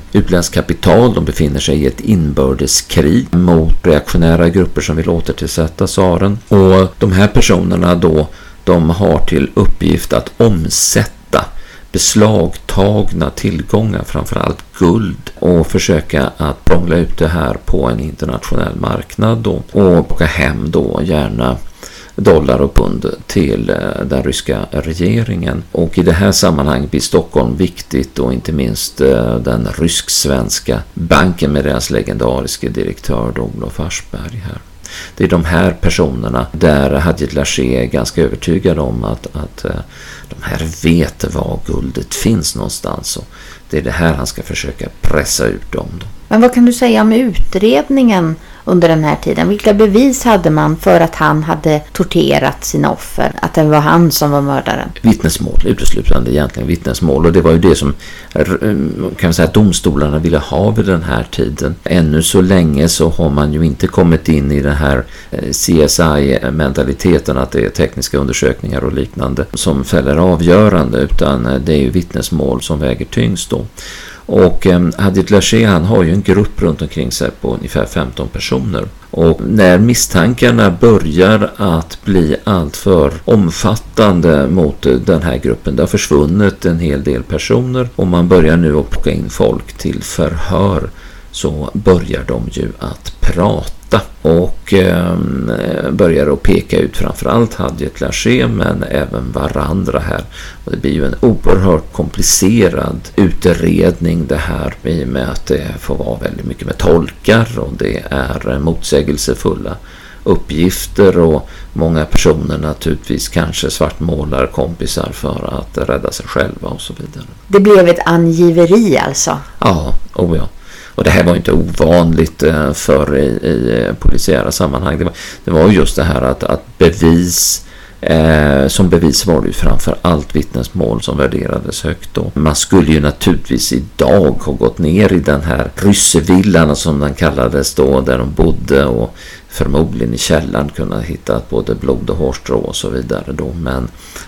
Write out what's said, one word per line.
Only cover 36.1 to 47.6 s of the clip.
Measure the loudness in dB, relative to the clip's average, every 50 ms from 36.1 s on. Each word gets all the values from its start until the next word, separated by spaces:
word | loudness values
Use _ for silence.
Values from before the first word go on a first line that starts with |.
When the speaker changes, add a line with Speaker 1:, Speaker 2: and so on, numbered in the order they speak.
| -2 -4 -4 -4 -2 -4 -4 -4 -2
Speaker 1:
där | 0 2 2 4 2 2 2 0
Hadjet | 0 0 0 0 -2 -4 -4 -2
Lachey | -4 -4 -2 -2 -2 -2 0 0
är | -2 -2
ganska | -2 -2 -4 -4 -2 -2 0 0
övertygad | 0 -2 -4 -4 -2 -2 0 0 0 0 0
om | -2 -4 -4 -4 -4
att, | -4 -6 -8 -10 -12 -10
att, | -10 -10 -10 -12 -10 -8
eh, | -8 -8 -8 -10 -14 -16 -20 -20 -20 -20 -20 -20 -18
de | -16 -12 -8
här | -8 -6 -6 -6 -6 -6 -2 0
vet | 2 2 2 0 -2 -4 -6 -8 -6 -4
var | -4 -6 -4 -6 -6 -6
guldet | -6 -6 -6 -6 -6 -6 -8 -8 -8 -6
finns | -2 0 0 0 0 -2 -4 -6
någonstans, | -6 -6 -8 -8 -8 -8 -8 -8 -8 -8 -10 -10
och | -10 -12 -14 -18 -20 -20 -20 -20 -20 -12 -6
det | -4 -4
är | -4
det | -4
här | -2 0 0 0 0
han | -2 -4
ska | -6 -8 -10 -10
försöka | -10 -8 -8 -8 -8 -10 -10 -12 -12 -6 0
pressa | 2 2 2 2 0 -4 -4 -2 -2
ut | -2 -4 -4 -8 -10 -8
dem | -8 -8 -8 -10 -12
då. | -14 -14 -16 -16 -6 -2
Speaker 2:
Men | 2 4
vad | 4 4 4
kan | 4 4
du | 4 4
säga | 2 2 2 2 4 4
om | 4 2
utredningen | 2 2 2 2 2 2 2 2 2